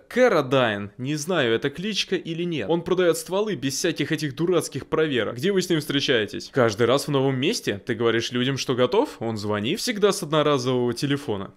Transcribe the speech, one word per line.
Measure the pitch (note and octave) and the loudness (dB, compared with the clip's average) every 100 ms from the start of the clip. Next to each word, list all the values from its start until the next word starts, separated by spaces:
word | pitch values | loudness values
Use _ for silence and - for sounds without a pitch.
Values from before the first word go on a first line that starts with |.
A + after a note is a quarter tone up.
| - | -4
Кэродайн. | A#3 B3 E3+ C3 C3+ A#2+ G2+ G2+ - | 2 4 4 4 4 4 0 -6 -8
Не | B2+ D3+ | -6 -4
знаю, | D3+ F3 A#2+ | -2 0 2
это | A2+ C#3 | 2 0
кличка | C#3 G#3 G3 - | -4 -6 -4 -2
или | F#3 D#3+ D#3+ | -4 -4 -6
нет. | F3 D#3 G2+ | -4 -4 0
Он | E3+ | -2
продает | E3+ F3+ F3+ D#3+ | 0 2 4 2
стволы | - F#3+ A3 D3+ | 0 -2 -2 -2
без | C3+ | -4
всяких | - F3 D#3 C#3+ | -2 -2 -2 -2
этих | D#3 D3+ B2 | -2 -4 -2
дурацких | E3+ E3+ - C3+ - | 0 0 0 -6 -4
проверок. | D#3+ D#3 B2 G2+ A#2 | 0 0 0 -2 -2
Где | E3+ | 0
вы | G3 | 0
с | F3+ | 2
ним | D#3+ | 0
встречаетесь? | - C#3 C3+ A#2+ G#2 G2 - | 0 0 2 2 2 -4 -4
Каждый | C#3 A#2 G2+ A#2 | 2 2 4 2
раз | C#3 D3 | 2 2
в | |
новом | C#3 C3+ C3 | 0 2 0
месте. | D3+ - - G2+ | 0 -2 -4 -4
Ты | - | -4
говоришь | A2 A#2 A2 A#2 | 0 2 2 0
людям, | B2 B2+ C3+ | -2 -2 -2
что | - A#2+ | -2 0
готов? | B2 G#3 D4 - | 2 2 0 -4
Он | A2+ G#2+ | -6 -4
звонит | G#2 G#2 G#2+ F3+ | -2 -2 -2 -2
всегда | - G#3 G3+ | -4 0 2
с | F#3+ | 2
одноразового | D#3 D#3 D3 C#3+ B2 B2+ B2 | 0 0 2 2 2 0 0
телефона. | A#2+ C#3 C#3 - G2 F#2+ | -2 -2 -2 -2 -6 -8